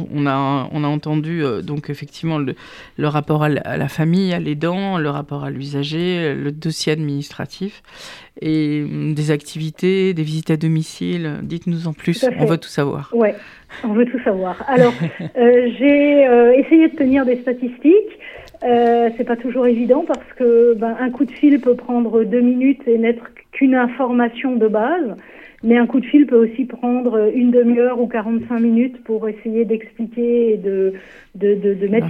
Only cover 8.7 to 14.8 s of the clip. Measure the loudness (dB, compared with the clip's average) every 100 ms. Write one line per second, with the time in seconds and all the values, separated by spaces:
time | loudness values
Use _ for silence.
8.7 | -2 -4 -4 -4 -2 -2 -2 -4 -10 -10
9.7 | -4 -2 0 0 -2 -4 -4 -2 -2 0
10.7 | -2 -2 -6 -6 -6 -6 -8 -10 -8 -6
11.7 | -4 -6 -6 -4 -2 -2 0 0 0 -4
12.7 | -4 -2 -4 -4 0 0 -2 -12 -20 _
13.7 | -10 -4 0 0 0 -2 -2 -4 -6 0
14.7 | 4